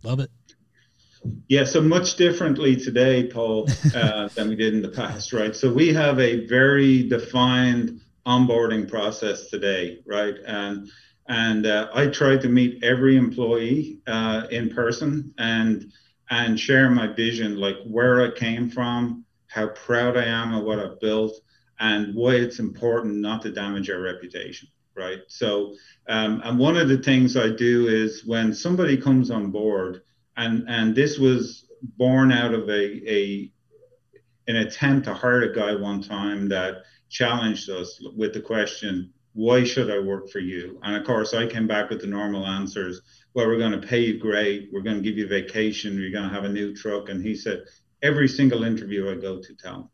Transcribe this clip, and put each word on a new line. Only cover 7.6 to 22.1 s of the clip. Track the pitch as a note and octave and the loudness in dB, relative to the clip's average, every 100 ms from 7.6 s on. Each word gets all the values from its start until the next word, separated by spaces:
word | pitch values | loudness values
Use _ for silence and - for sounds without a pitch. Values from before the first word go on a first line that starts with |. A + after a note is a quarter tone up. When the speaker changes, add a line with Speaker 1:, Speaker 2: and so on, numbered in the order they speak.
| B2+ A#2+ A#2 - - _ B2 | 2 2 -2 -6 -18 _ 0
Speaker 2:
onboarding | B2+ B2 A#2 A2+ A2 G2 | 4 4 4 2 0 -2
process | A2 G#2 A2 G#2+ - - | -2 -4 -2 -4 -4 -6
today, | G2 G2 F#2 F2 - - | -4 0 0 -4 -8 -6
right? | G#2 G#2 - - | -2 -2 -4 -8
And, | G#2 G2+ G2+ G2+ - _ _ - | -8 -6 -8 -10 -20 _ _ -6
and, | A#2 A2+ G#2+ G#2+ | -2 0 2 2
uh, | G#2+ G#2+ | 0 0
I | B2 C#3+ | 0 0
try | - C#3 C3+ | 2 4 4
to | B2+ | 4
meet | B2 B2 - | 4 4 2
every | A#2+ B2 C3+ C3+ | 0 4 6 6
employee, | A#2+ B2 A2+ A#2 A#2 D3 D3+ - - | 4 0 0 0 2 0 -2 -10 -6
uh, | A2 A2 A2 A2+ | -2 -2 -2 -4
in | A#2 A2+ | -4 -4
person | - A#2 - D3+ D3+ - - | -2 -2 -2 -2 -4 -6 -6
and, | A2+ A2+ A2+ G#2 - _ _ _ - | -2 2 2 0 -4 _ _ _ -6
and | A#2 A#2 A2 | -2 0 0
share | - C3 C3 | 2 4 6
my | B2 G#2+ | 4 2
vision, | A#2 A#2 A2+ G#2+ G2+ | -2 -2 -2 -4 -2
like, | G2 G2 A2+ | -2 -4 -6
where | A2 B2+ B2 A#2+ | 0 4 4 2
I | |
came | - A#2 A2+ A#2+ | 0 -4 -4 -4
from, | B2 A#2+ A#2+ A#2+ A#2 - _ _ | -4 -4 -2 -4 -6 -14 _ _
how | A2 G#2+ | -6 -6
proud | - - A#2+ B2 B2 | -6 -2 0 2 0
I | |
am | A#2 A#2 A2+ | 0 -2 -2
of | A2 | -2
what | G#2+ G#2+ | -2 -4
I've | F#2+ - | -4 -4
built, | A2 G#2+ A2 - _ _ _ - | -2 0 -2 -4 _ _ _ -6
and | A2 G#2 G2+ | -2 -2 -2